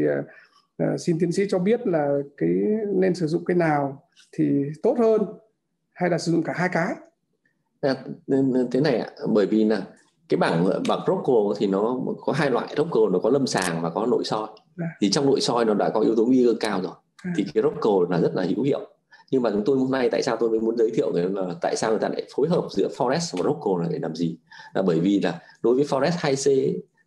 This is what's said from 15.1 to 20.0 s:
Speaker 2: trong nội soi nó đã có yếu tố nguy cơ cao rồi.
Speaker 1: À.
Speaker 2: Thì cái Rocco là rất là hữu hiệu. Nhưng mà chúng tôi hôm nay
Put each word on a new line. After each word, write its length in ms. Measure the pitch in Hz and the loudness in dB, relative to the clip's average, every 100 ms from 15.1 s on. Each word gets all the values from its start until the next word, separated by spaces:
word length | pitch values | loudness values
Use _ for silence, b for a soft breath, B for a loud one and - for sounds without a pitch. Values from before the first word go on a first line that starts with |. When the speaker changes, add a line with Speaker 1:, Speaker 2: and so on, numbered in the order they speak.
Speaker 2:
trong 160 | 143 139 | 2 2
nội 140 | 143 | 2
soi 240 | - 120 | 2 2
nó 100 | 113 | 2
đã 160 | 104 85 | 2 0
có 100 | 110 | 2
yếu 160 | 113 113 | 2 2
tố 80 | |
nguy 220 | 117 131 120 | 4 4 4
cơ 80 | 113 | 2
cao 220 | 110 95 | -2 -2
rồi. 100 | 90 - _ _ | -6 -10 _ _
Speaker 1:
À. 100 | 185 170 | -6 -4
Speaker 2:
Thì 80 | 98 | -2
cái 80 | 110 | 0
Rocco 440 | 147 147 117 98 85 | 0 0 2 2 2
là 100 | 87 | 2
rất 140 | 135 | 0
là 80 | - | 0
hữu 200 | 87 - | -2 -2
hiệu. 180 | 139 - - _ _ b b | -2 -2 -6 _ _ b b
Nhưng 120 | 131 | 0
mà 80 | 117 | 0
chúng 120 | 104 | 0
tôi 140 | 107 135 | 0 0
hôm 120 | 131 | 0
nay 180 | 131 | 0